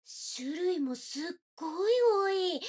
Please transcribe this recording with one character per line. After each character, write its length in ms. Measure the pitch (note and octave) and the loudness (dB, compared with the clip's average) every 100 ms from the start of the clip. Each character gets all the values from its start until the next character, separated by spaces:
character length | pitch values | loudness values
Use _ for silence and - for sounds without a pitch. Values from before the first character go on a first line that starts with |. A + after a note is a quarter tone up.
| - - - - | -18 -12 -10 -6
種 200 | B3+ D#4+ | -6 -2
類 240 | F4+ F4+ | 0 0
も 160 | C4+ B3 | -2 -4
す 240 | - C4+ | -8 -8
っ 40 | D#4+ F4 _ - | -8 -8 _ -10
ご 320 | D#4+ D#4+ G4+ | -6 0 2
い 140 | B4 | 4
多 260 | A#4+ G#4 G4 G4 F#4 | 6 4 4 2 0
い。 40 | D#4+ | -2